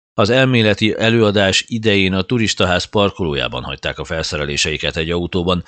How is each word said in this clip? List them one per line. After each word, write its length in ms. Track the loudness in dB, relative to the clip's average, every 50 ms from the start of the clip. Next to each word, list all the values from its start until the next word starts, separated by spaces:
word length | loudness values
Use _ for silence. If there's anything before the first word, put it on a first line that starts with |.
| _ _ -2 0
Az 100 | 2 2
elméleti 680 | 4 4 4 4 4 4 4 2 2 2 2 0 0 0
előadás 680 | 0 2 4 4 4 4 4 2 2 2 2 0 -2 -4
idején 460 | -6 -2 0 2 2 2 2 2 0
a 80 | 0
turistaház 640 | -2 0 0 0 0 0 0 0 0 0 0 0 -2
parkolójában 800 | -2 0 0 0 0 0 -2 -4 -2 -2 -2 -4 -4 -6 -8 -8
hagyták 360 | -10 -10 -8 -8 -8 -6 -8
a 40 | -8
felszereléseiket 920 | -6 -4 -4 -4 -4 -4 -4 -4 -4 -2 -2 -2 -2 -4 -4 -4 -4 -4 -2
egy 140 | -4 -2
autóban, 520 | -2 -4 -4 -2 -2 -2 0 0 -2 -2 -4